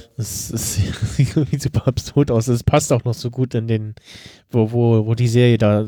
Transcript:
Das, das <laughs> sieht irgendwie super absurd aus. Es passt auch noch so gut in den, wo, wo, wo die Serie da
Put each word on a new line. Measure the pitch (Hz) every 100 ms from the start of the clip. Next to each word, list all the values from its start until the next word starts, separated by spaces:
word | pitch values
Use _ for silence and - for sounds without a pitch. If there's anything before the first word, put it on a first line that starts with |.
| - -
Das, | 104 - -
das | 110 -
<laughs> | - - - - -
sieht | 131 -
irgendwie | 143 143
super | - - -
absurd | - - - 143
aus. | 117 117
Es | 120
passt | - 147 -
auch | 120
noch | 123
so | 113 120
gut | 117 131
in | 117 113
den, | 110 107 107 - - - - _
wo, | 120 110
wo, | 120 117 113 110
wo |
die | 113 120
Serie | 120 123 117
da | 107 104